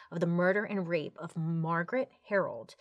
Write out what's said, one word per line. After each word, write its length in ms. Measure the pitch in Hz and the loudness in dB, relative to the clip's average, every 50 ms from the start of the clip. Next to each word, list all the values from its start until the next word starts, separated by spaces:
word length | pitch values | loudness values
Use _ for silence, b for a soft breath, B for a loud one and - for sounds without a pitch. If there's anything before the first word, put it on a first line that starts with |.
| B B | B B
of 100 | 165 170 | -4 0
the 60 | 170 | 2
murder 380 | 170 170 175 180 185 190 208 220 | 2 4 4 4 4 4 2 0
and 240 | - 208 196 180 165 | 0 -2 -2 -2 0
rape 300 | 170 160 147 - - - | 0 -2 -2 -4 -8 -10
of 180 | - 165 - | -12 -8 -6
Margaret 760 | 170 160 165 165 165 160 160 170 165 175 175 - 254 262 - - _ _ - | -4 -2 -2 0 0 0 0 0 0 0 0 -2 -2 -2 -4 -8 _ _ -2
Harold 460 | 208 196 170 - - 113 - - - B | 0 0 0 0 -4 -8 -12 -14 -18 B